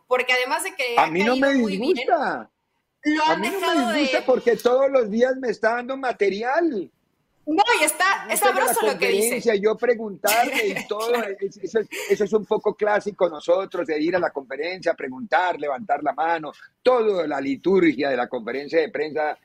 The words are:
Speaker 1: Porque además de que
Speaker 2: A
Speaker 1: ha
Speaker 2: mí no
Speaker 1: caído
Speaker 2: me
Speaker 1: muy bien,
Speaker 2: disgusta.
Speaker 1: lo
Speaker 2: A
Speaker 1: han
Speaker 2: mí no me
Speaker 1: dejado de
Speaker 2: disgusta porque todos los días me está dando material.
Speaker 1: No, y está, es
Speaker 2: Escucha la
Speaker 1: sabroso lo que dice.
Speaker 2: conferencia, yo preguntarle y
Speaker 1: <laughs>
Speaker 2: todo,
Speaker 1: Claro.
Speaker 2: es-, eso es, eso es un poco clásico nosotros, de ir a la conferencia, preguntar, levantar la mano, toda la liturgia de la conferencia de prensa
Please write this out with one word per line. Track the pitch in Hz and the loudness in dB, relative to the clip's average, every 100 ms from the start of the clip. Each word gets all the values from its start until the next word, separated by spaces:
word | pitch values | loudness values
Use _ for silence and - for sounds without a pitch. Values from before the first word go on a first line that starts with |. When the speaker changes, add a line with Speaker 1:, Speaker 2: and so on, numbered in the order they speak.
| - | -2
Speaker 1:
Porque | 247 247 | 0 2
además | 254 254 320 | 0 0 -2
de | 370 | -4
que | 381 254 240 | -6 -2 0
Speaker 2:
A | |
Speaker 1:
ha | 160 | 0
Speaker 2:
mí | 165 | 2
no | 214 | 2
Speaker 1:
caído | 262 277 | 2 2
Speaker 2:
me | 269 | 2
Speaker 1:
muy | 220 190 | 0 -2
bien, | 262 | 0
Speaker 2:
disgusta. | 269 285 330 220 139 107 _ _ _ _ _ | 0 0 0 0 -6 -10 _ _ _ _ _
Speaker 1:
lo | 302 302 | -2 0
Speaker 2:
A | 311 | 2
Speaker 1:
han | 320 | 0
Speaker 2:
mí | - | -2
no | 392 | -4
me | 339 | -2
Speaker 1:
dejado | 330 240 | 0 0
de | 254 | 0
Speaker 2:
disgusta | 269 262 - | 0 0 2
porque | 247 233 220 | 0 2 0
todos | 240 254 269 | 2 2 2
los | 269 214 | 2 0
días | 220 254 262 | 2 2 0
me | 254 | -4
está | - 220 240 | -2 0 -2
dando | 247 269 | -4 -6
material. | 254 - 202 196 240 302 339 220 160 _ _ _ _ _ - | -4 -2 0 -2 -2 0 0 -2 -8 _ _ _ _ _ -2
Speaker 1:
No, | 320 415 440 | 2 4 2
y | |
está, | 302 - 381 392 214 | 2 2 0 0 -2
es | |
Speaker 2:
Escucha | - 403 | 0 2
la | 370 - | 2 0
Speaker 1:
sabroso | 453 - | 2 0
lo | - | 0
que | - | 0
dice. | 196 | 2
Speaker 2:
conferencia, | 226 240 226 | 0 0 0
yo | 208 208 220 | 2 2 2
preguntarle | 240 226 220 180 202 226 247 254 208 | 0 0 -2 -4 0 2 2 0 -2
y | |
Speaker 1:
<laughs> | 190 - | -4 -6
Speaker 2:
todo, | 208 226 | -4 -2
Speaker 1:
Claro. | 240 208 196 | -2 -2 -6
Speaker 2:
es-, | 196 208 | -8 -8
eso | 185 220 | -4 -2
es, | 208 - - | -2 -6 -2
eso | 196 | 0
es | 202 | 2
un | 208 190 | 0 0
poco | 208 214 | -2 0
clásico | - 208 208 202 196 180 | 0 0 0 -2 0 0
nosotros, | 151 - 185 190 180 160 | 0 0 0 0 -4 -2
de | 156 | -2
ir | 160 185 | 0 0
a | |
la | 165 | 0
conferencia, | 143 127 135 160 185 170 | -4 -8 -6 -6 -4 -4
preguntar, | 156 135 131 165 160 180 156 | -2 -4 -10 -2 0 2 -2
levantar | 147 131 104 147 | -4 -4 -2 -2
la | 147 | -2
mano, | 131 165 165 151 - - _ | -2 -2 -2 -6 -14 -20 _
toda | 247 247 220 185 151 | 2 4 4 0 0
la | 139 | -2
liturgia | 139 135 170 190 170 123 143 | -2 -2 2 4 4 4 0
de | 127 | 0
la | 120 | -2
conferencia | 127 110 131 143 160 | -6 -6 -8 -2 0
de | 143 | 0
prensa | 139 156 151 151 - | -2 -4 -4 -4 -6